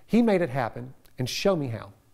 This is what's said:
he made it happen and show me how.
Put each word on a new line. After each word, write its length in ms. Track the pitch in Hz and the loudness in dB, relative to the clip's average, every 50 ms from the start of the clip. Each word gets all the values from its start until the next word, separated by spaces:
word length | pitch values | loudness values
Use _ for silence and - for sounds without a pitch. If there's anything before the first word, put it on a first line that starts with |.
| - | -6
he 160 | - 202 233 | 0 2 4
made 200 | 240 226 196 175 | 4 4 4 2
it 80 | 175 123 | 2 0
happen 460 | 120 139 120 107 - 120 123 131 - _ _ - - | -2 -2 -4 -4 -6 -8 -14 -14 -16 _ _ -18 -8
and 120 | - 127 117 | -6 -6 -4
show 260 | - - - 196 190 | -4 0 2 2 2
me 120 | 160 143 | 2 -2
how. 260 | 123 113 101 - 101 - _ _ _ | -4 -6 -8 -10 -14 -18 _ _ _